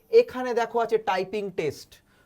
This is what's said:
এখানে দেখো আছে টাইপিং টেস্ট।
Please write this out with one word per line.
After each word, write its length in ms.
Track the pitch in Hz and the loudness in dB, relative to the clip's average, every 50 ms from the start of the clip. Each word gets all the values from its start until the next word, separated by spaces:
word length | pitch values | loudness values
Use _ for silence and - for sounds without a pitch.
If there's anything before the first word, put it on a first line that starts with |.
| _ _ | _ _
এখানে 420 | - 226 247 - - 254 254 254 233 | 6 6 6 4 2 -8 -6 -4 -2
দেখো 260 | 233 233 233 - 233 | -2 -2 0 0 -2
আছে 180 | 233 220 233 220 | 0 0 0 -2
টাইপিং 540 | 220 - 185 185 190 185 - 214 202 196 | 0 -2 -2 -2 -2 -4 -6 -6 -6 -6
টেস্ট। 380 | 180 - 170 143 131 - - - - - _ _ _ _ _ | -6 -4 -4 -4 -6 -8 -12 -20 -20 -20 _ _ _ _ _